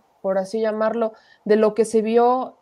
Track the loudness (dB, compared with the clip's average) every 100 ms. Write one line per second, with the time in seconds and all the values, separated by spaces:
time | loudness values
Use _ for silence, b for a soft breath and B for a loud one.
0 | _ _ -4 -4 -4 -4 -4 -2 -2 -2
1 | -4 -6 b b 0 2 2 2 0 0
2 | 2 2 2 2 -4 -12